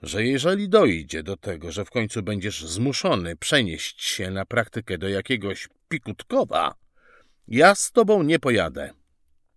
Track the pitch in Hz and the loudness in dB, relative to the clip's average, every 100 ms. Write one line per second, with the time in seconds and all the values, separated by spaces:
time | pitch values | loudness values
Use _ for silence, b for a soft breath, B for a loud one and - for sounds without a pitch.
0 | - 98 117 135 151 196 202 214 160 85 | -6 -2 0 2 2 0 2 4 6 2
1 | 69 80 80 98 - 85 85 85 101 123 | -4 -8 -8 -8 -8 -8 -8 -8 -6 -4
2 | 107 117 95 104 98 98 82 85 131 131 | -4 -4 -4 -4 -6 -8 -8 -2 -2 0
3 | - 127 85 82 - 151 107 80 - - | 0 0 -2 -6 0 2 2 -2 -8 -8
4 | - - 95 95 95 113 110 - - 90 | -6 -6 -4 -6 -2 -2 -2 -6 -6 -4
5 | 95 98 - 127 98 95 - _ _ 165 | -2 -4 -2 -4 -4 -8 -10 _ _ -8
6 | - - - 262 - 82 80 - _ b | -8 -12 -4 -2 0 0 -2 -4 _ b
7 | b b b b - 117 170 202 - - | b b b b -4 6 6 6 2 2
8 | 208 214 151 160 131 113 85 71 69 - | 4 4 4 2 2 2 0 -4 -12 -14
9 | _ _ _ _ _ | _ _ _ _ _